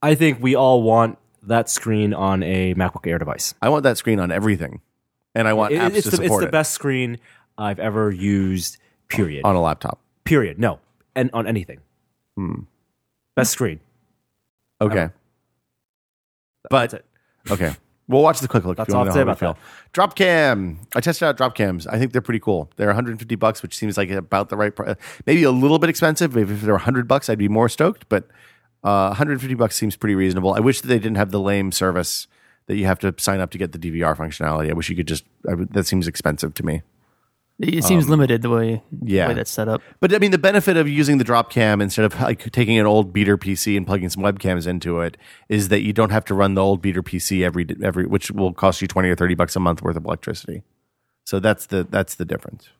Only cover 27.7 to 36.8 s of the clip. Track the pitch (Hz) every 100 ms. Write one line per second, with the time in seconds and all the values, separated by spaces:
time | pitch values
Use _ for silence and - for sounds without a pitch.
27.7 | - 165 202 - 104 - _ - _ _
28.7 | _ - 101 95 101 151 135 131 127 113
29.7 | - 110 - 107 98 95 92 92 98 113
30.7 | 131 - 123 107 104 101 101 98 101 98
31.7 | 87 92 87 85 - - _ _ _ _
32.7 | 101 95 92 101 87 - 98 90 87 90
33.7 | 85 82 80 82 76 80 76 80 78 78
34.7 | 82 82 85 78 80 - _ - 85 92
35.7 | 101 90 95 85 - - 73 80 76 78
36.7 | 78